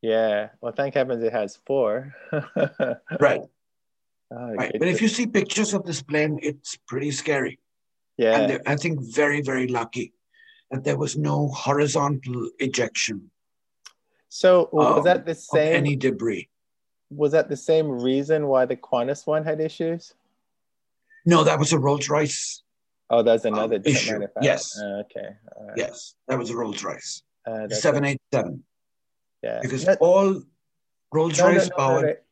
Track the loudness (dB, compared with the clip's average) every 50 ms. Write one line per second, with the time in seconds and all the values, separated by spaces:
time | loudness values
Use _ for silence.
0 | 0 0 2 2 2 2 0 0 -2 -6 _ _ -10 -10 -4 -4 -4 -2 0 0
1 | 0 0 -2 -2 -2 -2 0 -2 -4 -4 -6 _ _ -2 0 2 2 2 0 -2
2 | -6 -10 -18 -20 -12 -6 -6 -6 -6 -6 -2 -2 -2 -2 0 _ -4 -4 -4 -8
3 | _ -10 -2 2 2 2 2 2 -4 -12 _ _ _ _ _ _ _ _ _ _
4 | _ _ _ _ _ _ -14 -12 -10 -8 -6 -6 -6 -4 -2 -2 0 0 2 2
5 | 2 2 2 0 -4 0 0 0 0 0 -2 -2 -2 -2 -2 -4 -4 -4 -8 -8
6 | -8 -4 0 0 0 0 -2 -4 -4 -6 -6 -6 _ -16 -16 -16 _ _ -8 -4
7 | -4 -4 -4 -4 -2 -2 -2 -2 -2 -4 -6 _ _ _ _ _ _ _ _ _
8 | _ _ _ 0 2 4 4 4 4 2 0 -2 -2 -2 -4 -2 -2 -4 -4 -4
9 | -6 -6 0 2 2 2 2 -2 -2 -2 -2 -2 -2 -2 -2 -4 -4 -6 -8 -10
10 | -10 -10 _ _ _ _ _ _ _ _ _ _ _ _ -10 -6 -2 -2 -2 -2
11 | -2 0 0 0 2 2 0 0 0 -2 -4 -4 -2 0 2 2 2 2 2 0
12 | 0 0 -2 -4 -4 -8 -8 -6 -8 -8 -6 _ -4 -4 -2 -2 -4 -2 _ -4
13 | -4 -4 -6 -8 -10 -16 _ _ _ _ _ _ _ _ _ _ _ -20 _ _
14 | _ _ _ _ _ _ -10 2 4 6 6 6 4 4 2 4 4 6 4 4
15 | 4 4 4 2 0 -6 -8 -8 -8 0 2 2 2 4 2 2 2 0 0 0
16 | 0 0 0 0 -2 -4 -4 -4 -8 _ _ _ _ _ _ _ _ _ _ _
17 | _ _ -4 -2 -2 2 2 2 2 2 -4 -8 0 2 2 2 2 0 -2 -2
18 | 0 0 0 0 0 0 0 0 0 2 2 2 2 2 -2 -8 -6 -4 -2 -2
19 | 0 -2 -4 -6 -4 -2 -2 -2 -2 -2 -4 -4 -4 -6 -4 -4 -4 -4 -4 -6
20 | -10 -16 _ _ _ _ _ _ _ _ _ _ _ _ _ _ _ _ _ _
21 | _ _ _ _ _ 4 6 6 6 4 4 2 2 2 2 2 2 2 0 0
22 | 0 -2 0 0 0 0 -4 -6 -8 -10 -12 -14 _ _ _ _ _ _ _ _
23 | _ _ 2 4 4 4 4 4 2 -2 -2 0 0 0 -2 0 2 2 2 2
24 | 0 -2 -4 -6 -6 -8 _ 0 0 2 2 0 -2 -10 -10 -10 -8 -8 -8 -8
25 | -10 _ -12 -14 -14 -14 -16 _ _ -20 -20 -20 -20 -12 -8 -8 -8 -8 -8 -14
26 | -20 -20 _ _ _ -6 -4 -4 -4 -6 -6 -6 -6 -6 -8 -8 -8 -10 -10 -10
27 | -12 -14 -14 -14 _ _ _ _ _ -10 -8 -8 -8 -6 -6 0 0 2 2 2
28 | 0 -2 -2 -4 _ _ -2 -2 -2 -2 -8 -12 -16 _ _ _ _ _ _ _
29 | _ _ _ _ _ _ _ _ -10 -8 -8 -6 -6 -6 -6 -2 2 2 4 4
30 | 6 6 6 6 4 4 0 -2 -6 _ _ _ _ _ _ _ _ _ _ _
31 | _ _ -2 0 0 0 2 4 6 6 6 6 2 0 -2 -2 0 2 2 2
32 | 2 0 -2 -4 _ _